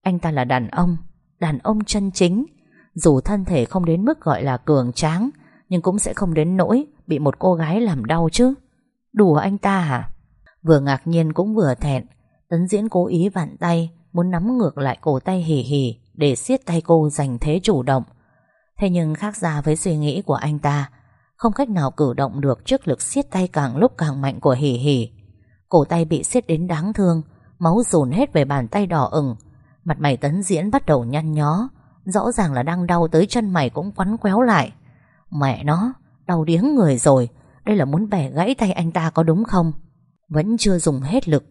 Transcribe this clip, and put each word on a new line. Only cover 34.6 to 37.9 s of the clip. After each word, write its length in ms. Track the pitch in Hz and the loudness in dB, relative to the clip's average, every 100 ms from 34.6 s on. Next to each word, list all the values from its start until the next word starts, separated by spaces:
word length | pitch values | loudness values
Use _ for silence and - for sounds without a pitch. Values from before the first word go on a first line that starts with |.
| 110 - _ _ _ _ _ | 0 -10 _ _ _ _ _
Mẹ 320 | 147 139 123 | -2 -2 -2
nó, 300 | 147 165 240 262 _ _ - | -2 0 -2 -6 _ _ -4
đau 160 | 170 | -2
điếng 320 | 156 165 262 | 2 2 4
người 220 | 285 170 127 | 4 4 4
rồi, 320 | 151 135 120 - _ _ | 4 4 2 -8 _ _
đây 100 | - | -2
là 100 | 208 | 0
muốn 240 | 139 | 0